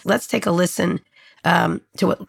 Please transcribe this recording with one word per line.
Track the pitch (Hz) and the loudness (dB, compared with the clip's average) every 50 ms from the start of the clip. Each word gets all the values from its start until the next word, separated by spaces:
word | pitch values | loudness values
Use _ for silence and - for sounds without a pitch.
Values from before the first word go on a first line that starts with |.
| - | -2
Let's | - 196 247 - | -2 -2 -2 -2
take | - - 226 - 208 | -2 -4 -2 0 0
a | |
listen, | 170 170 180 170 - - 180 175 165 - - _ _ _ - - - _ - | 2 2 2 0 0 -2 -2 -2 -2 -4 -6 _ _ _ -20 -20 -14 _ 0
um, | 165 175 170 - - 165 - _ _ - - | 0 2 2 2 0 -2 -4 _ _ -6 -2
to | 196 185 | 0 0
what | - - 196 | 0 -2 -4